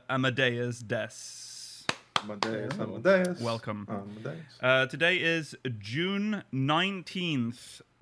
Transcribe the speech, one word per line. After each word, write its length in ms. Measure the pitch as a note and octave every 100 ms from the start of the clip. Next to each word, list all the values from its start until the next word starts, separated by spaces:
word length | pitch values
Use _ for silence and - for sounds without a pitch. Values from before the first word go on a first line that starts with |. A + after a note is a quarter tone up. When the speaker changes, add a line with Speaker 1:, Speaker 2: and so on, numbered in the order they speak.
| -
Speaker 1:
Amadeus 720 | C3 C3 B2+ B2+ A#2+ B2 A#2+
Des. 300 | G#2+ A#2 A2 - - - - - - - - - - -
Speaker 2:
Amadeus, 520 | G#2 G#2 A2 A2 G#2+ G#2+
Speaker 3:
Hello. 180 | G#2+
Speaker 2:
Amadeus. 460 | G2+ D#3+ F#3 F3+ F3
Speaker 1:
Welcome. 480 | A#2 A2+ A2+ G#2+ G2+
Speaker 2:
Amadeus. 460 | G#2 G2+ G#2+ C3+ E3 D#3+ -
Speaker 1:
Uh, 260 | B2+ C3 C3
today 300 | C#3 E3+ F3+
is 400 | E3 E3 D3+ - C3 A2
June 640 | G2+ C#3 F3+ G3+ G#3+ G3+ -
nineteenth, 1300 | C3 C3+ D#3+ F#3+ G3 - F#3 F3 C#3 A#2 - - - - _